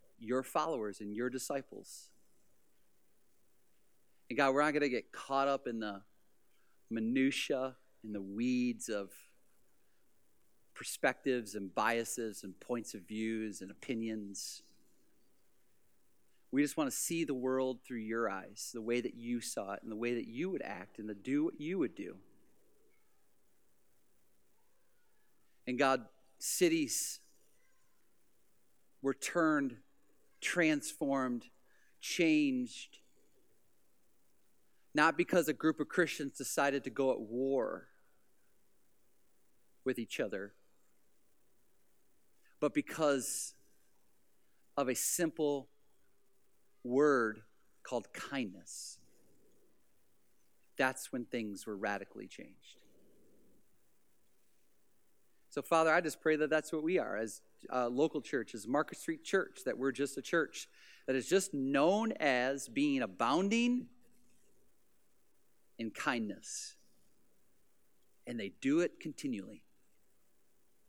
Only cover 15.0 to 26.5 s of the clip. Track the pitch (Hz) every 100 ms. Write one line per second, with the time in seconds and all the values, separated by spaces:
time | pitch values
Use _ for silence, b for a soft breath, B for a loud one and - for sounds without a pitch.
15 | _ _ _ _ - - _ - _ _
16 | - _ - - - 131 143 - 143 -
17 | - 165 160 131 127 131 131 123 - 120
18 | 110 113 113 98 92 101 - 117 110 120
19 | 120 117 117 120 - - 98 98 - 107
20 | 120 120 113 117 180 185 - 98 98 -
21 | 107 101 113 143 160 - 147 190 139 -
22 | 90 95 - - - - _ _ - _
23 | _ _ - _ _ - - - - -
24 | _ - - - - - - - - -
25 | - - - - - - - 123 139 131
26 | 113 - - - -